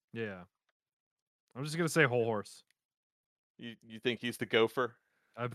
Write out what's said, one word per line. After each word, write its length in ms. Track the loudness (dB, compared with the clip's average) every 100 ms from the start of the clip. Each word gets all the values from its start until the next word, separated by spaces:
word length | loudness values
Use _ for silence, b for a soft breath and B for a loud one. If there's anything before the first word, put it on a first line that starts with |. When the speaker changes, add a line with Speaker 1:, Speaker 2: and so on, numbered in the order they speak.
| _
Speaker 1:
Yeah. 300 | -10 -10 -10 -18 _ _ _ _ _ _ _ _ _ _ -10
I'm 100 | -8
just 100 | -2
gonna 140 | 0
say 160 | 4 4
whole 180 | 4
horse. 400 | 0 -2 -6 -18 _ _ _ _ _ _ _ _ _ -16
Speaker 2:
You, 180 | -16 -14 -16
you 140 | -4
think 220 | -2 -2
he's 160 | -4 -6
the 80 | 2
gopher? 500 | 4 4 2 -4 -4 _ _ _ -8
Speaker 1:
I, 120 | -8